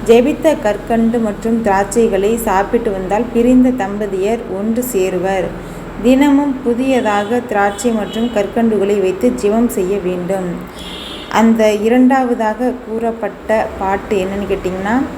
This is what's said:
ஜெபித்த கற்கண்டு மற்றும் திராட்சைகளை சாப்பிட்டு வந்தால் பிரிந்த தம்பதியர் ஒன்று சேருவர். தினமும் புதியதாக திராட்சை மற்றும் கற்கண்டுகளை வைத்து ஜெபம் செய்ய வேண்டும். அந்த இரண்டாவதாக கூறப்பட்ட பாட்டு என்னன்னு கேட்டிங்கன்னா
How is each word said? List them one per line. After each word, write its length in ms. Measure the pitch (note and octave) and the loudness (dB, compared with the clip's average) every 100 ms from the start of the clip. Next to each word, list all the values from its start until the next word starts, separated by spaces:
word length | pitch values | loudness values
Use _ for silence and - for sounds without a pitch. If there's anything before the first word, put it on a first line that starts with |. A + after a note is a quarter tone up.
| G#3 | 6
ஜெபித்த 400 | A3+ B3+ D4+ D#4+ D4 | 4 4 2 0 0
கற்கண்டு 580 | G#3 G#3 - A3+ A3+ A#3 | -2 -4 -2 0 2 0
மற்றும் 400 | A3 G3+ A3+ A3+ | -2 -4 -2 0
திராட்சைகளை 720 | A3 F#3+ G3 - A3 F#3+ G3 A3+ | 2 0 0 2 2 2 0 0
சாப்பிட்டு 540 | A3+ F#3+ G3 A#3+ A#3 | 0 0 2 0 0
வந்தால் 340 | F#3+ F#3 G3+ | -4 -2 -2
பிரிந்த 440 | A#3 A#3 A#3+ B3+ B3+ | 0 2 4 6 4
தம்பதியர் 720 | B3+ F#3+ G3+ G#3 F#3+ G3 A3+ F3+ | 2 -2 -4 -4 -2 -2 -2 -4
ஒன்று 280 | F#3 G#3+ A3+ | -6 -2 -2
சேருவர். 640 | B3+ G3 F#3 F3+ F#3 G3 E3+ - - - - - | -2 0 0 0 -2 -2 -2 -6 -12 -12 -12 -2
தினமும் 520 | G#3+ C4 D4 C#4 C#4+ C4 | 2 4 6 4 2 -2
புதியதாக 800 | A#3+ A#3+ C4 B3+ A3 G#3 G3+ B3 | -2 -2 2 2 2 0 0 -2
திராட்சை 520 | A#3+ G3+ G3+ G3+ B3 | -2 0 0 0 -2
மற்றும் 360 | A3 G3 G3+ A#3+ | 0 -2 -2 -2
கற்கண்டுகளை 680 | A3+ G3 A#3 A#3 G#3+ G3 G3+ | 0 -2 0 2 2 2 2
வைத்து 280 | F#3 F#3 B3 | 0 0 0
ஜெபம் 380 | B3+ G#3 A3 A#3 | 0 0 2 0
செய்ய 300 | A3+ F#3 G3+ | 0 -2 -2
வேண்டும். 500 | F3+ F3+ F3 G3 F3+ F3+ F3+ - - - - - - | -2 -4 -4 -4 -4 -6 -10 -14 -14 -14 -12 -14 -4
அந்த 320 | - A3+ A3+ G#3+ | 2 4 6 4
இரண்டாவதாக 960 | G#3 G#3+ B3 B3+ C4+ B3+ A#3+ A3 A3 B3+ B3+ | 2 2 4 6 4 2 0 0 0 -2 -4
கூறப்பட்ட 720 | - A3 A#3 A3+ G3+ F#3 - A3 - | -8 -4 -4 -4 -8 -8 -2 0 0
பாட்டு 420 | - F#3+ G3 - G#3 | -4 -2 -2 -2 -2
என்னன்னு 300 | F#3 G3 G3 | -2 -4 -4
கேட்டிங்கன்னா 500 | F#3+ F#3 F#3 G3 A#3+ D4+ | -4 -2 -4 0 0 -2